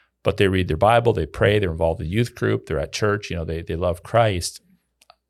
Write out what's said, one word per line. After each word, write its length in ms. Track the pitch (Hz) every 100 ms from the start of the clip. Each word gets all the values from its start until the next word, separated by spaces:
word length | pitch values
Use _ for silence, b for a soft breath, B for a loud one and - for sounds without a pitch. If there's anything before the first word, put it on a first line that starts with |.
| b _
but 140 | - -
they 100 | 98
read 200 | 92 87
their 80 | 80
Bible, 360 | 101 117 120
they 140 | 98 78
pray, 320 | - 104 104
they're 120 | 92
involved 280 | 80 82 82
in 80 | 80
youth 260 | 104 123
group, 320 | - 110 113 -
they're 120 | 73
at 140 | 71
church, 380 | - 107 107 -
you 60 | 85
know, 80 |
they, 180 | 82 82
they 140 | 85 82
love 260 | 87 85
Christ, 580 | - 117 113 90 - - _ _ _ _ _ _